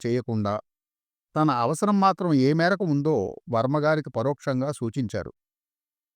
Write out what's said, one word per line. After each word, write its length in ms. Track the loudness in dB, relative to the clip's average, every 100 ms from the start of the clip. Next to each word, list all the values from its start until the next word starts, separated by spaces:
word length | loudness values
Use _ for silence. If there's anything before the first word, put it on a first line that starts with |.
| -2
చేయకుండా, 540 | -2 -2 -2 -2 -4 -8 _ _ _ _ _ _ 0
తన 140 | 0
అవసరం 500 | 2 0 0 0 2
మాత్రం 340 | 2 2 2
ఏ 180 | 4 4
మేరకు 320 | 4 2 0
ఉందో 520 | 0 0 2 0 -2 -6 -4
వర్మగారికి 600 | -2 0 0 2 0 -2
పరోక్షంగా 640 | -4 -2 -2 -4 -4 -4
సూచించారు. 600 | -4 -6 -4 -4 -4 -8 -14 _ _ _ _ _ _ _